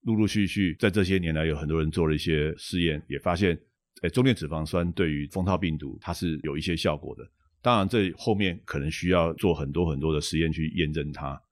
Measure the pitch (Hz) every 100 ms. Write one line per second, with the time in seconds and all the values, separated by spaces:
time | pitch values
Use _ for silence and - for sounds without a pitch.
0 | 117 110 104 107 98 - 92 78 107 98
1 | 92 95 85 78 80 76 76 80 78 80
2 | 80 76 85 78 76 78 - 90 85 73
3 | - 69 - 87 95 82 _ _ _ -
4 | 85 127 131 117 76 80 78 90 87 82
5 | 87 73 73 95 92 90 92 78 69 -
6 | - 85 87 78 80 71 80 82 - 73
7 | 67 - - _ _ _ 120 117 95 120
8 | 95 80 - 101 98 80 - 73 71 -
9 | 87 90 85 80 98 78 71 73 85 71
10 | 78 78 73 80 80 78 78 82 78 78
11 | 73 69 71 69 _